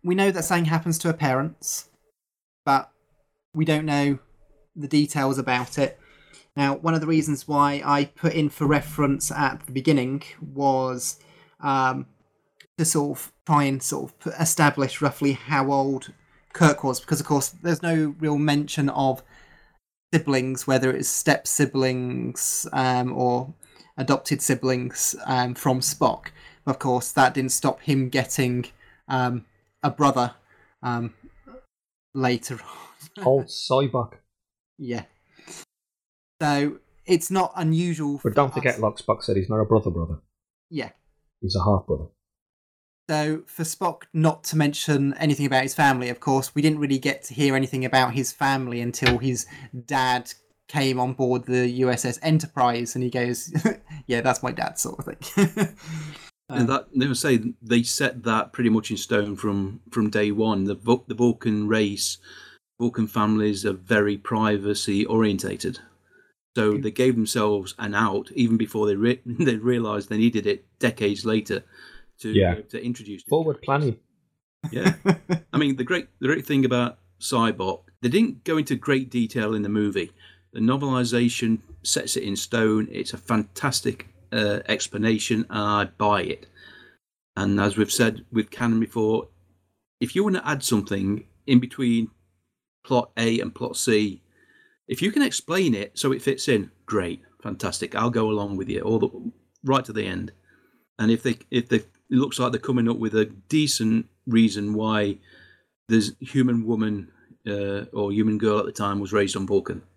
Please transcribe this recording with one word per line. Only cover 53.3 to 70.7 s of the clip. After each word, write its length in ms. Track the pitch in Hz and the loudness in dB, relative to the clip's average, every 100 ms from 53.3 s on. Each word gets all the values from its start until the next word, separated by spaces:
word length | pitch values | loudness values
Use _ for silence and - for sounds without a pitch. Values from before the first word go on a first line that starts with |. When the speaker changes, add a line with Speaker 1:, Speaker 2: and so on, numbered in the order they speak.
| 120 - 160 220 - | -2 -4 0 0 -2
Speaker 1:
<laughs> 220 | - 151 - | -12 -18 -4
"Yeah, 120 | 120 | 0
that's 220 | 131 - | 2 0
my 80 | 127 | -2
dad," 280 | - - - | -4 -6 -4
sort 200 | - - | -6 -6
of 60 | |
thing. 640 | - - - - 190 214 196 - | -12 -12 -4 2 2 2 -4 -4
<laughs> 0 | - 160 151 147 - _ - | -12 -12 -12 -16 -20 _ -8
Speaker 3:
And 120 | 127 | 0
Speaker 1:
Um, 60 | 120 | 2
Speaker 3:
that, 180 | 135 - | 0 -2
they 140 | 131 135 | 0 0
would 80 | 123 | 0
say 240 | 156 120 113 - | 2 2 2 -10
they 220 | 113 120 | 0 2
set 400 | 120 - 135 123 | 2 0 -2 -2
that 300 | 117 110 - | 0 0 -2
pretty 180 | - 117 | 0 2
much 220 | 110 - | 2 0
in 40 | 104 | -8
stone 380 | - 107 104 | 0 0 0
from, 460 | 101 107 101 95 107 - | -4 -2 -2 -4 -8 -6
from 200 | 120 107 | -2 0
day 200 | 107 104 | 2 0
one. 320 | 101 110 98 | 2 0 2
The 140 | 98 95 | 0 -2
Vul-, 280 | 110 123 - | 2 0 0
the 60 | 110 | 2
Vulcan 500 | 120 113 117 107 104 | 2 2 0 0 0
race, 520 | 110 104 101 - - - - - - _ _ | 2 2 0 -6 -6 -16 -20 -20 -20 _ _
Vulcan 300 | 120 - 107 | -2 0 -2
families 580 | 113 104 107 104 98 101 | 0 2 2 0 0 -4
are 60 | |
very 440 | 95 92 107 104 101 | -4 0 2 2 0
privacy 880 | - 110 110 104 101 101 - 101 | -4 0 2 2 0 -2 0 0
orientated. 760 | - 113 110 98 95 95 - - - _ _ _ _ _ _ - | 2 2 2 0 -4 -6 -6 -8 -18 _ _ _ _ _ _ 0
So 180 | 107 | 2
Speaker 1:
Mm. 80 | 104 | 2
Speaker 3:
they 80 | 107 | -2
gave 240 | 107 127 117 | 2 2 4
themselves 580 | 107 123 107 104 95 - | 0 2 2 0 -4 -8
an 160 | 107 101 | -4 0
out 340 | 110 98 - - | 0 0 -6 0
even 200 | 117 113 | 2 2
before 300 | 113 110 104 | 0 0 0
they 80 | |
re-, 260 | 101 113 123 | 2 0 0
<laughs> 40 | - | -4
they 300 | 117 131 110 | 0 0 0
realised 520 | 117 120 110 104 101 | 0 0 -2 -4 -4
they 100 | 107 | 2
needed 280 | 117 113 101 | 2 2 -2
it 200 | 98 _ | -4 _